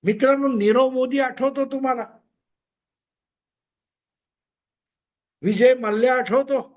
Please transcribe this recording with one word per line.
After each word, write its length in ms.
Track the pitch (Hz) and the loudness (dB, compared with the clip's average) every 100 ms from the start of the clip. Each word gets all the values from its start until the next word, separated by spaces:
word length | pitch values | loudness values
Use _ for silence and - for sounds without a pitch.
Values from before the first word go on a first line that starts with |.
मित्रांनो, 440 | 170 208 269 277 277 | -2 0 2 2 0
नीरव 420 | 240 208 233 262 | 0 2 2 2
मोदी 300 | 254 254 277 | 0 -2 -2
आठवतो 460 | 262 - 262 269 269 | -4 -2 -4 -2 -6
तुम्हाला? 400 | 269 262 240 220 _ _ _ _ _ _ _ _ _ _ _ _ _ _ _ _ _ _ _ _ _ _ _ _ _ _ _ _ _ _ _ _ _ | -4 -4 -4 -8 _ _ _ _ _ _ _ _ _ _ _ _ _ _ _ _ _ _ _ _ _ _ _ _ _ _ _ _ _ _ _ _ _
विजय 320 | 185 202 247 | -4 4 4
मल्ल्या 420 | 254 220 208 240 254 | 4 0 0 2 0
आठवतो? 600 | - 233 277 277 233 | 0 -2 0 -4 -6